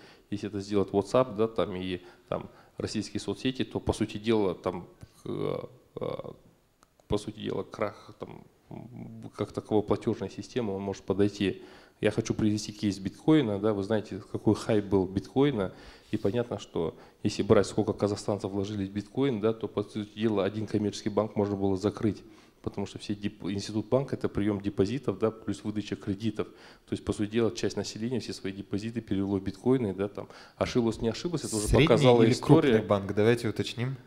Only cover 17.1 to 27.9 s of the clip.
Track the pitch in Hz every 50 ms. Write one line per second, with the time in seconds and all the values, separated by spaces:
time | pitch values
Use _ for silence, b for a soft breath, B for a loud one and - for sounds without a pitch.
17.1 | B B - 107 - - - 101 113 104 95 - - - 104 104 98 - - 101
18.1 | 104 - - - 104 98 - 98 98 101 98 101 107 104 98 98 98 104 98 -
19.1 | - 127 135 139 123 104 98 113 113 110 - 101 - 101 101 - - 110 104 98
20.1 | - 110 110 113 107 98 92 98 101 110 110 101 - 104 104 101 98 - - 110
21.1 | 101 101 104 110 - 110 101 101 101 98 98 98 98 92 98 104 98 - - 107
22.1 | 95 - - B B B B B B _ - - - - 101 95 - 113 - -
23.1 | 104 101 101 104 - - - 87 101 101 98 - 104 110 104 - 123 131 143 147
24.1 | - - - 101 - - 101 104 104 98 98 101 - - 98 98 101 - - -
25.1 | 101 92 107 110 107 - - - 98 - - 107 104 104 101 - 101 - - -
26.1 | 98 95 110 110 101 - 90 - - - - - - - _ - - 95 - -
27.1 | 101 - 107 101 110 117 113 107 - - - 101 - 107 98 -